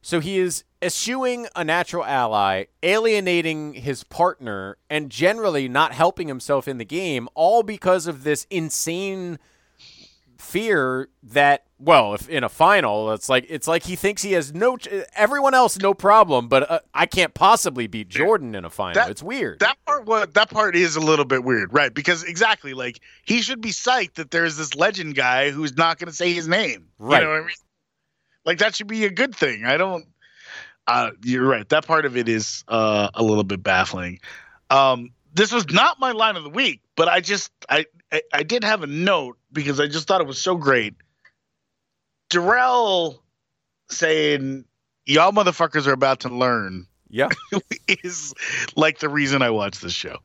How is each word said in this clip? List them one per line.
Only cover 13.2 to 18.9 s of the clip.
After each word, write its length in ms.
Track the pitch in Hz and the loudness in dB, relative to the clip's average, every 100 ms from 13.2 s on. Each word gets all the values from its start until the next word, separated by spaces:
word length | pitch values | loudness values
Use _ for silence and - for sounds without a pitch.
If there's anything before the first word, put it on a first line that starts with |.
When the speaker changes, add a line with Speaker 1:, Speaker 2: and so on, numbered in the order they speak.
| - | 0
Speaker 1:
like, 160 | 127 123 | 0 0
it's 180 | 160 - | -8 -2
like 180 | 170 | -2
he 120 | 175 180 | -2 -4
thinks 260 | 196 202 | -4 -2
he 120 | 202 | -2
has 200 | 185 139 | -2 -2
no 220 | 160 240 254 | -2 -2 -2
ch-, 140 | - 196 - - | -8 -8 -8 0
everyone 380 | 214 285 277 | 0 4 4
else, 260 | 262 233 - | 6 4 4
no 140 | 196 | 0
problem, 560 | 196 196 214 190 131 120 | 4 6 8 8 2 4
but, 200 | 131 147 | 2 2
uh, 100 | 165 _ | -2 _
I 120 | 143 170 | -2 0
can't 280 | - 175 | 0 -2
possibly 540 | - 185 226 175 123 113 | 4 4 6 2 -4 -6
beat 260 | 110 95 | -8 -8
Speaker 2:
Yeah. 120 | 110 170 | -2 2
Speaker 1:
Jordan 280 | 214 127 | 2 -2
in 120 | 104 85 | -10 -10
a 40 | |
final. 260 | - 92 | -8 -2